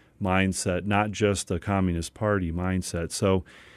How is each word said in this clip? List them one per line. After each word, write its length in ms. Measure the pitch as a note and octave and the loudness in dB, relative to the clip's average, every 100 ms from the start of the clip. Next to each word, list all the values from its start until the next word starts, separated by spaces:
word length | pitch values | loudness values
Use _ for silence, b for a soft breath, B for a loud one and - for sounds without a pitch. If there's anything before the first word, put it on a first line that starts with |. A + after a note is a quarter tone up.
| b - | b -6
mindset, 640 | G2 F#2 F#2+ F2+ G2+ F2+ G2+ | 0 2 2 0 -2 -2 0
not 260 | G2+ G#2+ | 0 0
just 380 | F#2+ G#2 G2 - | 2 2 2 -2
a 100 | F2 | -4
Communist 540 | - G2 F#2 E2+ E2 | 0 2 2 0 -4
Party 380 | - G#2+ G2+ E2+ | -4 0 0 0
mindset. 600 | E2+ F#2 F#2 - E2+ E2 | -2 -2 -2 -2 -6 -6
So 340 | - G2+ F#2+ b b b | 0 2 2 b b b